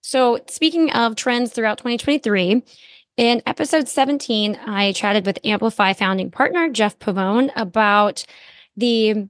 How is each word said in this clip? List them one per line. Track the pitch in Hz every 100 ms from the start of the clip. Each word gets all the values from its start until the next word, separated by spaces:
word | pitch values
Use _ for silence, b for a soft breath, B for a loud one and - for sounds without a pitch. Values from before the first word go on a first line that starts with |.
So | - 262 247 233 -
speaking | - 311 330 320
of | 233 233 220
trends | 262 240 240
throughout | 240 220 214
twenty | 240 240
twenty-three, | - 294 226 202 180 233 - B B B B -
in | 233 240 -
episode | - 311 311 262
seventeen, | - 269 285 - 220 208 208 220
I | 202 202
chatted | 190 202 208 190
with | 185
Amplify | - 208 226 - 190
founding | 190 190 190 185
partner | - 269 359 330
Jeff | 226 208 -
Pavone | - 190 190 220 269 -
about | 196 220 208 208 208 - - B B B B -
the | 240 233 214 214